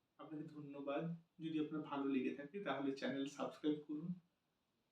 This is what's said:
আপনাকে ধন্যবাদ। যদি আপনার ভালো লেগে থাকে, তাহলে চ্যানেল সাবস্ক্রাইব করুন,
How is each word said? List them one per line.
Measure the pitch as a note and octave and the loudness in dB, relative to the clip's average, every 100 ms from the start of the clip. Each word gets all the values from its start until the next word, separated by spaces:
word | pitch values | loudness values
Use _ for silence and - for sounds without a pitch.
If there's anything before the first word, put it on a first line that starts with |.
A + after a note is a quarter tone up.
| _ - | _ -14
আপনাকে | D3 D3+ D3+ D3+ | -8 -6 -6 -8
ধন্যবাদ। | C#3+ C#3+ C#3 D3 E3+ E3 - - | -8 -4 0 0 0 -2 -8 -6
যদি | D#3+ D3+ | 0 2
আপনার | D3+ D3+ C#3+ | 2 0 -2
ভালো | C#3 C3+ C3 | 2 4 4
লেগে | B2+ B2 | 4 0
থাকে, | C#3 - C#3+ | -4 -2 0
তাহলে | C3+ C#3 C3+ | 2 2 2
চ্যানেল | B2+ C#3 C#3 - | 0 0 0 0
সাবস্ক্রাইব | B2+ - D3+ D3 - | -4 0 2 2 0
করুন, | D3+ F3 F3+ - _ _ _ _ _ _ | -2 -2 -4 -8 _ _ _ _ _ _